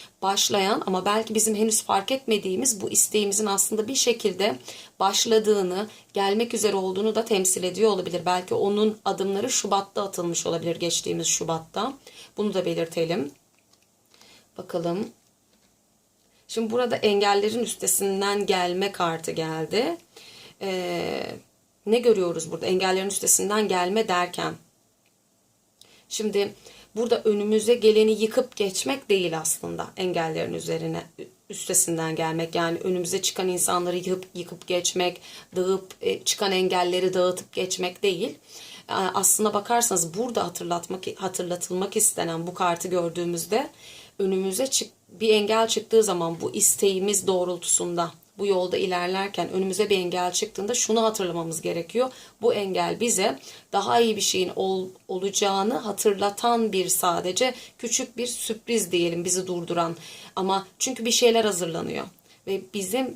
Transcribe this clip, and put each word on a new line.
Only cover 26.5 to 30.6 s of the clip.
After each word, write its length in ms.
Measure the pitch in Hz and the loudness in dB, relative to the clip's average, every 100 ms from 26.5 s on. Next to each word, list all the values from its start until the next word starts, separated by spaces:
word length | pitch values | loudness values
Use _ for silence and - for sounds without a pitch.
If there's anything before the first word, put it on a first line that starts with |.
| - - - - 214 | -4 -20 -20 -12 -4
burada 260 | 233 226 | 0 2
önümüze 520 | 220 208 208 214 208 233 | 2 2 4 2 4 6
geleni 360 | 214 214 220 | 6 8 6
yıkıp 440 | 208 220 262 - - | 4 2 2 -2 -2
geçmek 540 | 202 190 262 269 - | -2 -2 -2 -2 2
değil 300 | 196 175 160 | 2 2 -2
aslında 480 | 160 - 175 170 165 - | -4 -4 -6 -8 -8 -4
engellerin 560 | 185 170 160 165 170 | -2 -2 -2 -2 -4
üzerine, 500 | 165 | -4